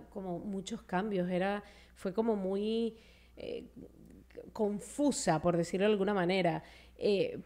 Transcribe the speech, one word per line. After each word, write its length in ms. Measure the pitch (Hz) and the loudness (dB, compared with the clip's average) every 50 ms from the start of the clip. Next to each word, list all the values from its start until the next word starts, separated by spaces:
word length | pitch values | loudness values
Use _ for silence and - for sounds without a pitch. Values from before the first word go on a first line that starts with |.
| - - | -14 -14
como 280 | - 208 190 185 175 170 | -12 -10 -6 -6 -6 -6
muchos 460 | - 214 196 190 185 - 226 208 - | -6 -6 -6 -6 -6 -6 -8 -10 -6
cambios, 440 | - 185 180 202 220 202 180 175 180 | -2 -2 0 0 0 0 0 0 0
era, 360 | 185 175 185 196 202 208 - - - - - - - | 0 0 0 0 -2 -4 -6 -12 -18 -20 -20 -20 -14
fue 180 | - - 196 170 | -8 -6 -2 -2
como 220 | 220 220 233 220 | 0 0 2 0
muy, 580 | 202 190 185 196 202 208 214 226 226 233 220 226 - - - - - - - - | 0 0 -2 -2 0 0 0 0 0 0 -2 -4 -8 -16 -20 -20 -20 -20 -20 -16
eh, 300 | - - - - - - - - - - - - - - - - - - - - - - - | -12 -10 -8 -8 -10 -10 -14 -16 -18 -18 -18 -20 -20 -20 -20 -20 -20 -20 -20 -18 -18 -18 -10
confusa, 880 | - - 214 202 208 202 - - - - 294 285 233 - - 196 160 156 | -4 -2 0 0 0 -4 -8 -8 -2 2 2 2 2 2 2 2 2 4
por 160 | - 175 165 | 4 2 2
decirlo 300 | 170 170 - - 180 196 | 2 0 0 0 2 2
de 60 | 214 | 4
alguna 220 | 214 196 190 208 208 | 4 2 2 2 2
manera, 480 | 196 175 175 190 190 175 170 160 156 - - - - - - - - | 2 2 4 4 4 4 2 0 -2 -6 -12 -18 -20 -20 -20 -6 0
eh, 420 | - 208 202 190 165 - - - - | 2 2 4 4 2 0 -2 -2 2